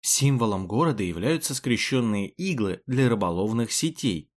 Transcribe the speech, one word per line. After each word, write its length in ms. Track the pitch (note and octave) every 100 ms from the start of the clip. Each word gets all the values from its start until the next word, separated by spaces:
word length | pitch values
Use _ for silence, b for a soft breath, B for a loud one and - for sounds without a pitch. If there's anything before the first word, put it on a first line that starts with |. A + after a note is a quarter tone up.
Символом 640 | - - C#3 C3+ A2+ G2 F#2
города 360 | G#2+ E3 A#2
являются 520 | F#2 E2 A2 E3 - C3
скрещённые 720 | - A#2 - C3+ A#2 G#2 G2
иглы 540 | - F#3 D3 G2+ F2 -
для 200 | B2+ C3
рыболовных 640 | A2+ F#2 E2+ G#2 A2+ A#2
сетей. 580 | - E3 D#3 C3+ E2+ -